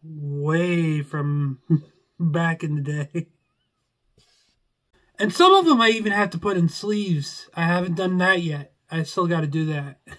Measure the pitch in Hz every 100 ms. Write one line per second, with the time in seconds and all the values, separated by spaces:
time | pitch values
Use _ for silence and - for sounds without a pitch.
0 | 160 156 143 143 147 160 180 175 165 151
1 | 143 151 147 147 143 131 _ 156 - _
2 | _ _ 170 156 170 165 160 151 139 147
3 | 143 170 165 _ _ _ _ _ _ _
4 | _ _ _ _ _ _ _ _ _ _
5 | _ _ 208 180 359 392 339 262 226 220
6 | 214 202 202 170 208 190 170 - 208 214
7 | 202 156 143 - - - 165 180 180 170
8 | 185 180 185 190 170 147 143 _ _ 165
9 | 156 - 175 170 156 151 156 151 143 135
10 | -